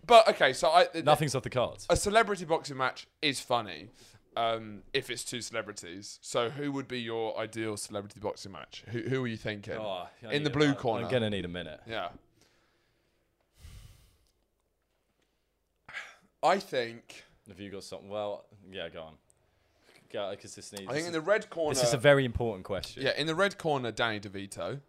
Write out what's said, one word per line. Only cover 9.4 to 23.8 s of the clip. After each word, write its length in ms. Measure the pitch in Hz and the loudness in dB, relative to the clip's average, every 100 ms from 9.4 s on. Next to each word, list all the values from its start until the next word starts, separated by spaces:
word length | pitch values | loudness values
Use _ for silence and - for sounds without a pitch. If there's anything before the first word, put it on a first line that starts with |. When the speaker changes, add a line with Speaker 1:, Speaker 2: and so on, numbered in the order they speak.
| 113 104 101 | -6 -8 -6
Speaker 2:
Oh, 340 | 110 107 92 82 - 113 | -6 -6 -8 -10 -16 -6
I 60 | |
Speaker 1:
In 120 | 143 | -2
the 60 | 151 | -2
Speaker 2:
need 80 | 135 | 4
Speaker 1:
blue 140 | 147 | 4
Speaker 2:
a, 40 | 139 | 4
Speaker 1:
corner. 280 | 127 113 87 | 0 -2 0
Speaker 2:
I'm 40 | |
gonna 180 | 123 110 | 0 0
need 140 | 101 | -2
a 60 | 87 | -4
minute. 320 | 87 80 73 113 | -8 -10 -14 -10
Speaker 1:
Yeah. 220 | 113 87 - _ _ _ _ _ _ _ _ _ _ _ _ _ _ - - - - _ _ _ _ _ _ _ _ _ _ _ _ _ _ _ _ _ _ - - - - _ _ | -8 -8 -10 _ _ _ _ _ _ _ _ _ _ _ _ _ _ -20 -18 -20 -20 _ _ _ _ _ _ _ _ _ _ _ _ _ _ _ _ _ _ -16 -16 -16 -20 _ _
I 180 | 151 196 | 2 2
think 680 | - 139 117 117 _ - - _ 107 | 0 -4 -4 -8 _ -20 -20 _ -20
Speaker 2:
Have 100 | 92 | -14
you 100 | 101 | -12
got 140 | 95 | -12
something? 240 | - 90 98 | -12 -14 -8
Well, 360 | 104 104 98 - 98 95 | -6 -4 -6 -12 -20 -16
yeah, 160 | 95 85 | -10 -10
go 140 | 85 | -10
on. 100 | 80 78 _ _ _ _ _ _ _ - _ | -16 -18 _ _ _ _ _ _ _ -20 _
Go, 200 | 113 101 101 | -8 -6 -8
'cause 140 | 101 - | -14 -16
this 160 | - | -14
needs, 140 | 101 98 | -12 -6
Speaker 1:
I 60 | |
think 60 | 139 | -4
Speaker 2:
this 80 | 170 | -4
Speaker 1:
in 40 | |
the 60 | 165 | -4
Speaker 2:
is, 60 | 156 | 2
Speaker 1:
red 240 | 214 - | 0 0
corner. 240 | 170 151 139 | -4 -2 2
Speaker 2:
this 80 | |
is 100 | 120 | 2
a 40 | 127 | 6
very 260 | 139 139 | 6 6
important 400 | 127 113 120 95 | 4 -2 -4 -4
question. 400 | 92 104 - - | -6 -6 -6 -2
Speaker 1:
Yeah, 80 | 135 - | -2 0
in 100 | 151 | -2
the 80 | 160 | 2
red 220 | 196 190 | 0 0
corner, 340 | 165 139 | -2 0